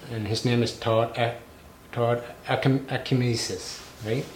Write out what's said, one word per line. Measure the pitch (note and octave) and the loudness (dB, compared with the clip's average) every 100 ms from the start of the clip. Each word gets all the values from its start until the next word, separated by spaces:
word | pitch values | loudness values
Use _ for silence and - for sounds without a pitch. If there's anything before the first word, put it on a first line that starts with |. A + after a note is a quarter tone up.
| - | -10
and | A#2 G#2 | -6 -2
his | A2+ B2 | 0 4
name | A#2+ | 4
is | A#2 | 2
Todd | - A#2 A2 A#2 - | 0 2 4 2 2
A-, | A#2 - - - - - - | -2 -2 -12 -20 -20 -20 -10
Todd | A#2+ A#2 A#2 - - - | 0 2 2 -2 -12 -2
Akim-, | C3 C3+ C3+ - | 2 4 2 0
Akimesis, | C3 - C3 B2 A#2 - F2+ - - - - G#2 | -6 0 2 2 0 -2 -6 -8 -12 -14 -10 -4
right? | B2 - | -4 -4